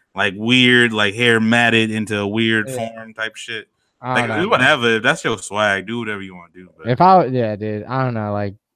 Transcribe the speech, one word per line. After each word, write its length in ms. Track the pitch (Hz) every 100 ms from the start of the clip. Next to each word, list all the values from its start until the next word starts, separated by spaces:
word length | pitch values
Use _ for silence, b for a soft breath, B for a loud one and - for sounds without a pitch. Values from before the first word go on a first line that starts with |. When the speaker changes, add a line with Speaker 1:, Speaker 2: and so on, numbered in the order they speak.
| _ 95
Speaker 1:
like, 180 | 101 98
weird, 560 | 113 127 123 123 120
like, 220 | 107 104
hair 240 | 107 120 113
matted 520 | 110 120 117 113 110
into 260 | 110 107 104
a 80 | 101
weird 420 | 110 113 110 107
Speaker 2:
Yeah. 200 | 127 113
Speaker 1:
form 200 | 113 113
type 220 | 110 110 -
shit. 320 | - 113 - _ _ _
Speaker 2:
I 140 | 123
Speaker 1:
Like, 60 | 123
Speaker 2:
don't 60 | 117
know, 60 | 110
man. 120 | 196
Speaker 1:
whatever. 460 | 131 131 147 117 113
If 60 |
that's 180 | 123 160
your 160 | 147 107
swag, 480 | - 101 104 98 95
do 120 | 120
whatever 220 | 110 101
you 120 | 95
wanna 180 | 90 85
do. 180 | 90 90 -
But 120 | 110
Speaker 2:
If 120 | 123
I, 260 | 180 185 127
yeah, 280 | 127 110
dude, 300 | 101 107 107
I 180 | - 131
don't 120 | 127
know. 180 | 113 104
Like, 220 | 104 101 98 _